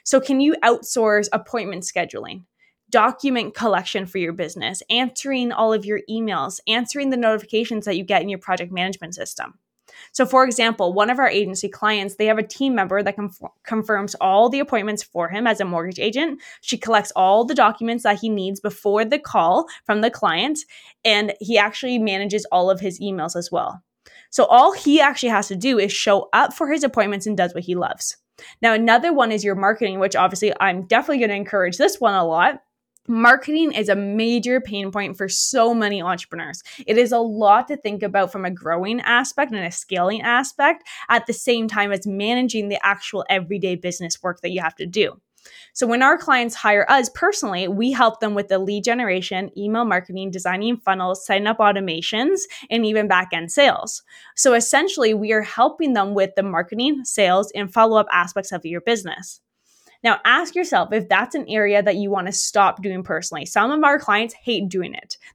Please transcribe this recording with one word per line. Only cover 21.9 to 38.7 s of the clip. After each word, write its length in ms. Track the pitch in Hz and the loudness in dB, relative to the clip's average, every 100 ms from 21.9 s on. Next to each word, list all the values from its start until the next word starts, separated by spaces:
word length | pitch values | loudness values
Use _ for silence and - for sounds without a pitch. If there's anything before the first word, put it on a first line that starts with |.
| 247 | -2
manages 460 | 220 190 202 208 208 | -2 -2 -4 -4 0
all 180 | 180 180 | 2 2
of 100 | 185 | 0
his 200 | 196 175 | -4 -6
emails 360 | 196 185 160 175 | -8 -6 -6 -6
as 160 | 175 | -6
well. 320 | 175 - 185 _ _ _ - - | -6 -6 -10 _ _ _ -20 -6
So 140 | - - | 0 6
all 280 | 240 330 | 8 6
he 260 | 392 294 311 | 4 2 4
actually 300 | 285 - 247 | 4 2 0
has 180 | 208 202 | 0 -2
to 60 | 190 | -4
do 220 | 254 233 | 0 0
is 160 | 196 | 0
show 360 | - 220 196 - | 0 2 2 2
up 200 | 220 277 | 2 2
for 140 | - 294 | 0 -2
his 140 | 302 | 0
appointments 440 | 269 233 202 202 214 | 0 0 0 -2 -4
and 100 | 190 | -2
does 160 | 175 | -2
what 100 | 175 | -4
he 120 | 180 180 | -6 -4
loves. 420 | - - - - _ _ - - | -4 -6 -10 -10 _ _ -20 -2
Now, 120 | 226 | 0
another 400 | 220 226 233 339 | 2 4 4 4
one 180 | 285 226 | 2 2
is 120 | 214 | 0
your 120 | 202 196 | -2 0
marketing, 440 | 196 220 208 190 | 0 0 -2 0
which 160 | 190 196 | 0 2
obviously 360 | 185 196 208 - | 0 2 -2 0
I'm 280 | 196 180 180 | 0 0 0
definitely 320 | 226 320 277 | 0 2 0
gonna 180 | 220 202 | 0 -2
encourage 400 | 202 202 180 180 | -2 -2 -2 2
this 240 | 330 - | 0 2
one 140 | 226 196 | 0 2
a 100 | 165 | 0
lot. 360 | 165 269 269 _ _ _ _ - | 2 2 0 _ _ _ _ -4
Marketing 640 | 226 233 262 302 311 311 | 4 6 6 4 0 0
is 160 | - 202 | 0 0
a 80 | 196 | 0
major 640 | 202 208 226 240 233 254 | 0 -2 0 0 0 -2
pain 320 | 254 202 196 | -2 -8 -6
point 240 | 202 196 185 | -6 -6 -6
for 140 | 190 | -4
so 460 | - - 262 226 233 | -2 0 2 2 2
many 260 | 208 202 | 0 -2
entrepreneurs. 640 | 175 180 - 170 151 170 - - - | -4 -6 -6 -12 -12 -14 -18 -16 0
It 100 | 226 | 2
is 140 | 240 | 4
a 80 | 240 | 2
lot 480 | 233 214 208 214 247 | 0 2 6 6 4
to 100 | - | -6
think 240 | 214 202 | -6 -4
about 300 | 202 196 185 | -2 0 0
from 140 | 196 185 | -2 -8
a 40 | |
growing 500 | 180 156 | -6 -4